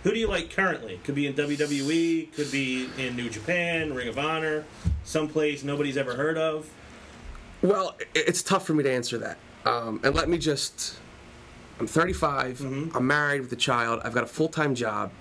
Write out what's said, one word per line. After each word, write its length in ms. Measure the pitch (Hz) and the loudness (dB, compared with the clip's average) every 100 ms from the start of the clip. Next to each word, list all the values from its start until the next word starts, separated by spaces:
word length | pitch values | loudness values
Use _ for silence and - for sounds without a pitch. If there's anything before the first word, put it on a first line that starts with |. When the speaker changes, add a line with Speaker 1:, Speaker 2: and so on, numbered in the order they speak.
Speaker 1:
Who 80 | 175 | 2
do 80 | 226 | 2
you 80 | 220 | 0
like 220 | 185 165 | 0 -2
currently? 500 | - 190 151 113 90 | 2 2 2 -6 -10
Could 100 | - | -4
be 140 | 139 143 | -2 0
in 80 | 135 | 0
W 200 | 143 143 | 0 0
W 360 | 147 143 139 | 0 0 2
E, 340 | 165 165 165 156 - | 2 4 2 -2 -4
could 160 | 143 | -2
be 380 | 135 135 127 127 120 | 0 0 -2 -4 -4
in 180 | 131 123 | -4 -2
New 140 | 120 | -4
Japan, 640 | 110 104 175 170 165 156 | -6 -2 0 2 0 -2
Ring 140 | 127 120 | -2 -4
of 100 | 110 | -2
Honor, 480 | 151 160 160 151 151 - - - | -2 0 0 -2 -4 -2 0 0
someplace 600 | - 156 151 151 151 143 | 0 0 2 2 2 0
nobody's 320 | 139 143 143 135 | -2 0 0 0
ever 200 | 131 123 | -2 0
heard 240 | 151 160 | 0 2
of. 300 | 160 156 151 - - - - - - - - - | 0 -2 -6 -16 -20 -20 -20 -18 -16 -14 -16 0
Speaker 2:
Well, 340 | 180 202 185 - | 4 4 2 -4
i-, 40 | - 160 | -2 2
it's 260 | 156 175 | 2 2
tough 240 | - - - | 2 2 4
for 80 | |
me 100 | 156 | 2
to 80 | 139 | 4
answer 280 | 127 120 117 | 2 0 -4
that. 180 | 107 85 - - | -4 -10 -14 -4
Um, 380 | - 120 117 107 | 0 0 0 0
and 120 | 131 151 | 2 2
let 120 | 160 | 2
me 120 | 170 | 2
just, 580 | 151 139 - - - - - - - - - - - - | 2 0 -2 -6 -8 -8 -18 -20 -20 -20 -20 -20 -20 -8
I'm 60 | 165 | 0
thirty-five, 720 | 156 175 185 156 139 127 127 | 2 2 2 0 0 -2 -4
Speaker 1:
Mm-hmm. 400 | 139 135 160 143 | -4 -4 -2 0
Speaker 2:
I'm 80 | 127 | 2
married 340 | 147 147 143 | 4 4 0
with 100 | 127 | -2
a 40 | 123 | -2
child, 440 | - 120 117 117 | 2 2 2 0
I've 120 | 117 117 | 0 0
got 80 | |
a 40 | 117 | -2
full-time 460 | - 156 160 151 | 0 0 2 0
job. 380 | 123 117 104 101 - | 2 0 -2 -4 -8